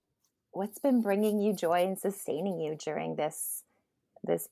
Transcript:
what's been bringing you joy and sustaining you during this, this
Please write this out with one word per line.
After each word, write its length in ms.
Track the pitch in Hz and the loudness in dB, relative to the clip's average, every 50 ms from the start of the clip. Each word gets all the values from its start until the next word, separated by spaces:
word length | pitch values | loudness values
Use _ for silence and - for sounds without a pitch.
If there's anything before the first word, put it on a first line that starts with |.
| _ _ _ _ _ _ _ _ _ _ | _ _ _ _ _ _ _ _ _ _
what's 300 | - 180 196 208 - - | -6 -6 -6 -6 -6 -2
been 200 | - 285 254 240 220 | 2 4 4 4 4
bringing 380 | 202 196 202 214 214 214 208 | 4 4 4 4 2 2 2
you 140 | 202 214 208 | 2 2 2
joy 300 | 180 - 160 170 175 180 | 2 2 2 4 4 4
and 100 | 190 190 190 | 2 0 -2
sustaining 640 | - 208 196 - - - - 151 185 202 180 165 | -2 -4 -4 -4 -6 -4 -4 -2 -2 -2 -2 -2
you 160 | 160 147 156 | -4 -4 -4
during 380 | 151 - 160 151 147 156 165 160 | -6 -6 -6 -4 -4 -4 -4 -4
this, 480 | 160 151 156 156 - - - - - - _ _ _ _ _ _ _ _ _ _ - - | -2 -2 -4 -4 -6 -8 -8 -8 -10 -12 _ _ _ _ _ _ _ _ _ _ -10 -2
this 240 | - 170 170 - - | 0 0 0 -2 -6